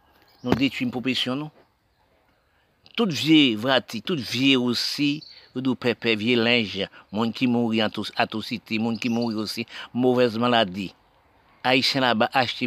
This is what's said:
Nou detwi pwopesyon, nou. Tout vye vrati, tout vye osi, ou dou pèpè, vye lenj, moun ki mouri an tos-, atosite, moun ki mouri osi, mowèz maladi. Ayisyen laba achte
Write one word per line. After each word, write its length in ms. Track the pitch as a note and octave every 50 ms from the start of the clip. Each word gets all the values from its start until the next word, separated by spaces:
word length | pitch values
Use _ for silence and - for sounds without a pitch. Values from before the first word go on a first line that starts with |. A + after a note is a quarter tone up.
| _ _ _ _ _ _ _ _
Nou 160 | - B2 B2+
detwi 320 | A#2 C#3 B2+ - - C3 B2
pwopesyon, 560 | A2 B2+ A2+ C3 B2 - - B2+ B2+ C#3+ D3+
nou. 80 | D3+ - _ _ _ _ _ _ _ _ _ _ _ _ _ _ _ _ _ _ _ _ _ _ _ _ _ _ - _
Tout 160 | - A#3 F#3 C#3
vye 400 | G#2 - D#3 D#3+ D#3 C#3+ B2+ G#2+ G#2
vrati, 400 | A2 C3+ C3+ A#2+ - - - G#2+
tout 160 | - - F#3
vye 380 | C3+ G#2 - A#2 A#2+ C3+ C#3 C3+
osi, 640 | B2+ B2 B2 A#2 - - - - - D3 C#3+ D3 D#3 - - - - - _ -
ou 80 | B2+
dou 160 | C3 C3 A#2+
pèpè, 380 | - - A#2+ G#2+ - - A#2 A2+
vye 160 | G#2 G#2 A#2+ B2
lenj, 500 | A#2 A2+ A#2 A#2+ A#2+ A2 F#2 F2+ F#2+ F#2+ - - - - _ G2
moun 160 | G#2+ A#2 A#2
ki 160 | G#2+ - C3 B2
mouri 340 | A#2+ A#2+ A#2 A2 A2 A2 G#2+
an 80 | G2+ -
tos-, 180 | A2 G2+ - -
atosite, 600 | - A#2 - - G#2+ G2+ - A#2 G2+ - - A2 G#2+
moun 160 | A2+ A#2 A#2
ki 140 | G#2 - A#2+ A2+
mouri 240 | A#2 A#2+ A#2 G#2+
osi, 300 | A2 G#2+ F#2+ - A#2 A#2 - - - - - -
mowèz 460 | A#2+ B2+ B2+ B2 B2 B2+ A#2+ G#2+ A2+
maladi. 480 | A#2+ B2 A#2+ A2+ A2 F2+ F2+ G#2 F#2+ E2 - _ _ _ _ _ _ _ _ _ _ _ _ _ -
Ayisyen 340 | B2 C3 C3+ A#2+ - - C3+
laba 300 | C3 A#2+ A#2 G#2+ A#2 - -
achte 320 | C3+ B2 - - - C3